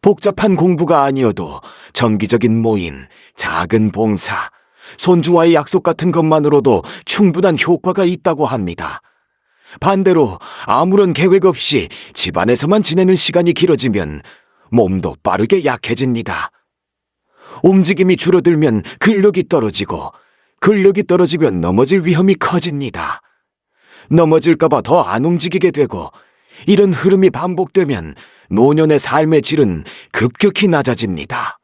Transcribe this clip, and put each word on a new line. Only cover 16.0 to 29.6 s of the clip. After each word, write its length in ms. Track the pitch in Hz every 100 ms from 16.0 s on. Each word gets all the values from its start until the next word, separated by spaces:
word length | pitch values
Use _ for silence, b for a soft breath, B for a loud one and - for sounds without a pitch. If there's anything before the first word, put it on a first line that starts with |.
| 131 117 104 80 - _ _ _ _ _ _ _ _ B B B
움직임이 560 | 175 190 170 175 185 180
줄어들면 680 | 165 180 175 160 151 110 B B
근력이 500 | 202 208 202 185 -
떨어지고, 600 | 165 110 - 101 80 - b b b b _
근력이 440 | 185 214 190 196
떨어지면 580 | - 180 170 165 151 90
넘어질 440 | 85 95 135 190 170
위험이 300 | 165 190 196
커집니다. 840 | - 175 175 143 135 - 80 - _ _ _ _ _ b b b b
넘어질까 580 | 160 160 156 160 160 160
봐 120 | 135
더 220 | - 170
안 220 | 101 107 151
움직이게 440 | 175 170 180 180
되고, 380 | 151 - 95 80 b b b b b -
이런 280 | 196 202
흐름이 360 | 151 185 190 190
반복되면 840 | - 180 180 180 196 160 110 80 - b b b
노년의 500 | 101 131 151 156 143
삶의 420 | - 143 156 160
질은 420 | - 156